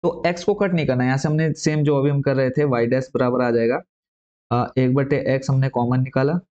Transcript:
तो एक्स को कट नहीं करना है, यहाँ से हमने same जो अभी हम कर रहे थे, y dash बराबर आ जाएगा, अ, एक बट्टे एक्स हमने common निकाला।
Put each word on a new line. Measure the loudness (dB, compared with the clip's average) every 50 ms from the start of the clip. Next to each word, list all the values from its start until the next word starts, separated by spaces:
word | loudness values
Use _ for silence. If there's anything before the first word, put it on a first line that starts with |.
| -2
तो | -2 -4 0 -2 -2
एक्स | -2 -2 -2
को | -2 -2
कट | 0 0 0 0
नहीं | 0 0 0
करना | 0 0 2
है, | 0
यहाँ | 0 0
से | 0 0
हमने | 0 0 0 0 -2
same | 0 -2 -2 0 2 2
जो | 2 2 2
अभी | 2 0
हम | 0 0
कर | 0 0 0
रहे | 0 0 0
थे, | 0 0 0
y | 0 2 0 2 2
dash | 0 -2 -2 -4 _
बराबर | 0 0 0 0 0 0
आ | 2
जाएगा, | 2 2 2 2 0 -2 -6 _ _ _ _ _ _ _ _ _ _ _ _ _
अ, | -2 -2 -2 -2 0 0
एक | 0 2 2
बट्टे | 2 0 0 0 -2 0 0 -2
एक्स | -2 0 0
हमने | 0 0 0 0
common | 0 -2 -2 0 0 0
निकाला। | 0 0 0 0 0 0 0 -2 -6 _